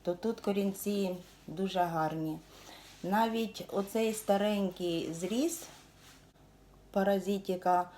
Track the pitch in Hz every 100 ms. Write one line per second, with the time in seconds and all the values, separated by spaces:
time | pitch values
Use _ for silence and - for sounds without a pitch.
0 | - 180 220 226 - 202 196 190 202 202
1 | 190 180 - - - 156 190 185 175 165
2 | 156 160 156 160 - - - - - -
3 | 170 208 226 226 220 - - 196 202 226
4 | 220 220 - 196 208 208 190 180 175 170
5 | - 165 180 226 320 - - - - -
6 | - - - - - - - - - 202
7 | 196 196 185 196 - 180 180 180 180